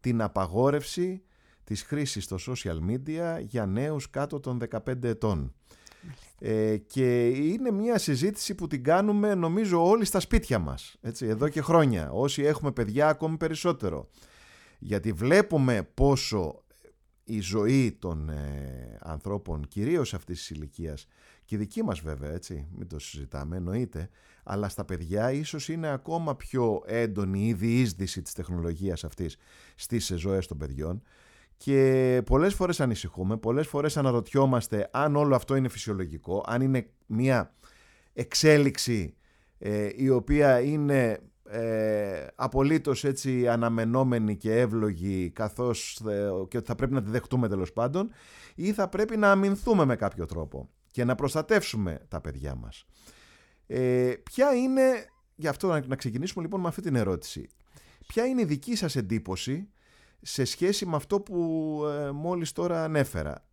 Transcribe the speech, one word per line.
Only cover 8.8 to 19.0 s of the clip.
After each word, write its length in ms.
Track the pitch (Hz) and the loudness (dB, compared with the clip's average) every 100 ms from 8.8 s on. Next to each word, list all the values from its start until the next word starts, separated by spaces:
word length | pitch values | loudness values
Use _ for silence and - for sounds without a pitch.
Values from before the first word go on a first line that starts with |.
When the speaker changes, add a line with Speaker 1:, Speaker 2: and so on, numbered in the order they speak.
Speaker 1:
κάνουμε, 520 | 123 170 208 208 208 | 4 4 4 2 2
νομίζω, 540 | 196 165 180 214 175 170 | 2 2 0 2 4 6
όλοι 160 | 220 | 6
στα 160 | 202 196 | 4 0
σπίτια 380 | - 220 226 117 | 2 2 4 0
μας, 380 | 78 65 - - | 0 -6 -10 -12
έτσι, 260 | 104 117 117 | -10 -4 -2
εδώ 220 | 110 147 | 0 0
και 120 | 156 | 0
χρόνια. 500 | 135 170 147 104 76 | 4 6 6 4 0
Όσοι 300 | 78 139 139 | 0 0 2
έχουμε 300 | 143 151 143 | 2 2 -2
παιδιά, 360 | - 107 113 151 | -2 -2 4 4
ακόμη 280 | 147 160 160 | 2 -2 -2
περισσότερο. 720 | 160 160 180 147 101 76 - _ - - - - - _ | -4 -2 -2 0 -2 -4 -10 _ -20 -20 -20 -20 -20 _
Γιατί 340 | - 101 107 | -4 -2 -2
βλέπουμε 760 | 85 117 185 202 160 131 113 85 | -2 4 6 6 4 4 2 -2
πόσο 680 | - 139 135 - 107 82 - _ _ - _ _ _ | 2 4 4 0 -2 -2 -6 _ _ -20 _ _ _
η 160 | - 113 | -8 -6
ζωή 520 | 90 107 104 135 123 - | -2 0 4 4 2 0
των, 300 | 92 78 78 | -6 -4 -4
ε, 680 | 76 73 71 67 65 62 52 | -6 -6 -8 -8 -10 -14 -16